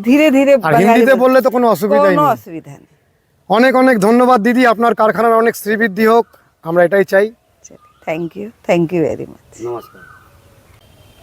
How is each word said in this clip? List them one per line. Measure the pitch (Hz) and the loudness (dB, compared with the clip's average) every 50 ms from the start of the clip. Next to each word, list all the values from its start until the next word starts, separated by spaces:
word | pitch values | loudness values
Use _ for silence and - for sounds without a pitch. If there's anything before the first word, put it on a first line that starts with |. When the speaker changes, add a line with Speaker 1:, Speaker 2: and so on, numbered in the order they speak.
| 202 233 | -2 0
Speaker 1:
ধীরে | 254 294 311 311 | 2 2 2 2
ধীরে | 262 269 277 269 285 | 2 2 2 2 2
Speaker 2:
আর | 262 | 0
Speaker 1:
বাঙালি | 208 160 151 - 185 | 2 0 0 2 2
Speaker 2:
হিন্দিতে | 214 226 240 233 220 208 | 2 4 4 4 2 2
Speaker 1:
বল-, | 233 247 | 2 2
Speaker 2:
বললে | 262 262 262 | 2 2 2
তো | 226 262 | 0 0
কোনো | 220 247 247 233 | 0 0 0 0
অসুবিধাই | 214 151 190 214 196 277 285 - - | 0 0 -2 0 0 2 2 2 2
Speaker 1:
কোনো | 294 294 | 2 0
Speaker 2:
নেই। | 277 233 | 0 -2
Speaker 1:
অসুবিধা | - - 202 170 160 - 143 | -4 -8 -12 -16 -16 -16 -18
নেই। | 139 - - _ _ _ _ _ _ _ _ _ _ _ _ - | -20 -20 -20 _ _ _ _ _ _ _ _ _ _ _ _ -4
Speaker 2:
অনেক | 185 220 247 262 240 | -2 0 2 2 2
অনেক | 254 254 262 254 220 | 2 2 2 2 2
ধন্যবাদ | 180 208 240 240 254 247 254 240 | 2 2 2 2 2 2 2 2
দিদি, | 196 240 240 247 254 240 220 | 0 0 0 2 2 0 0
আপনার | - 233 233 233 | 0 0 -2 0
কারখানার | - 220 220 214 175 226 233 226 | 0 0 -2 0 0 0 0 0
অনেক | 226 226 233 - | 0 0 -2 -4
শ্রীবৃদ্ধি | - - 202 220 208 226 226 185 190 220 | -6 -6 -6 -4 -2 -4 -4 -2 -2 0
হোক, | 220 226 233 220 - _ _ _ _ _ _ - | 2 2 2 0 -2 _ _ _ _ _ _ -10
আমরা | 160 170 175 175 | -4 0 0 2
এটাই | 170 185 196 190 | 2 2 0 -2
চাই। | - - 190 202 220 240 _ _ _ _ _ _ - - - _ _ _ _ _ - | 0 0 -2 -2 -2 -6 _ _ _ _ _ _ -20 -20 -20 _ _ _ _ _ -10
Speaker 1:
Thank | 160 160 175 165 - 190 | -8 -8 -8 -10 -12 -14
you, | 202 214 233 _ _ - | -16 -18 -18 _ _ -2
thank | 190 170 170 151 175 | 0 0 0 -2 -2
you | 175 156 123 | -2 -2 -2
very | - - - - - | -4 -6 -10 -14 -18
much। | - _ _ - - 110 120 | -20 _ _ -20 -16 -12 -12
Speaker 3:
নমস্কার। | 120 117 - - - - - - - - _ _ _ _ _ _ _ _ _ _ _ _ _ _ _ _ _ _ _ _ | -12 -12 -14 -18 -20 -20 -20 -20 -20 -20 _ _ _ _ _ _ _ _ _ _ _ _ _ _ _ _ _ _ _ _